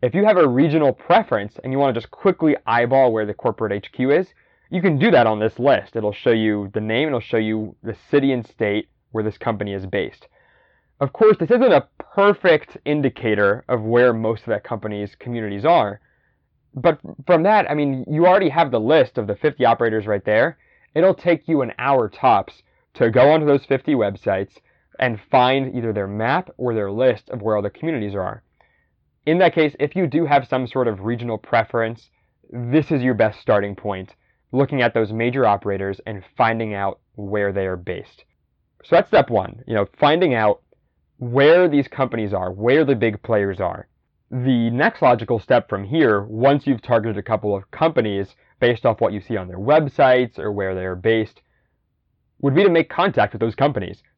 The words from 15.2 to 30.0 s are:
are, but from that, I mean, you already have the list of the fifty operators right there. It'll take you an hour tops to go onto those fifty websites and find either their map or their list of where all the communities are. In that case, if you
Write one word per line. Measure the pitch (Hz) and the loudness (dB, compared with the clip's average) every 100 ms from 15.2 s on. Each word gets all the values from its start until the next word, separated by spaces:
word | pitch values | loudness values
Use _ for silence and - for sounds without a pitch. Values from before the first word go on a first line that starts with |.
| - 117 107 101 | -12 -8 -8 -4
are, | 123 170 107 104 _ _ _ _ _ _ _ | 0 2 0 -6 _ _ _ _ _ _ _
but | - 131 156 - - | -2 -2 -2 -8 -20
from | 135 170 | 0 2
that, | 170 214 - | 4 2 0
I | |
mean, | 151 147 131 - | -2 -2 -4 -6
you | 151 180 | 2 4
already | 185 185 | 4 2
have | 143 156 | 0 0
the | 117 | 0
list | 110 156 131 - | 2 2 2 -2
of | 104 | -6
the | 101 | -4
fifty | 151 135 | -4 0
operators | 120 117 117 110 104 | 0 2 0 -2 -2
right | 101 | -4
there. | 101 107 139 - _ _ _ - | 0 0 0 -2 _ _ _ 0
It'll | 185 | 2
take | 185 175 226 - | 2 -2 -2 0
you | 156 | -2
an | 123 - | -2 -4
hour | 127 139 107 | 0 0 0
tops | - 131 107 95 - _ _ _ | -2 2 2 0 -14 _ _ _
to | - 120 | -2 0
go | 113 135 | 6 6
onto | 156 151 | 6 4
those | 139 - | 0 0
fifty | 135 - | -4 0
websites | 139 104 101 - 95 101 _ _ _ _ _ | 0 0 -2 -4 -4 -4 _ _ _ _ _
and | 127 110 _ | -4 -4 _
find | 135 123 135 131 127 | 2 4 2 -2 -6
either | 117 | -4
their | 104 98 | -4 -4
map | 101 110 151 185 - | -4 -2 -2 -4 -8
or | 123 | -6
their | 113 101 | -4 -4
list | 101 127 107 _ | 0 0 0 _
of | 127 | -8
where | 104 | -2
all | 107 | -2
the | 98 | -4
communities | - 160 151 104 98 | -8 -8 -6 -6 -6
are. | 92 110 _ _ _ _ _ _ _ _ | -8 -10 _ _ _ _ _ _ _ _
In | - 165 | -2 2
that | 180 | 2
case, | 170 151 139 | 2 0 0
if | 143 | -4
you | - | -2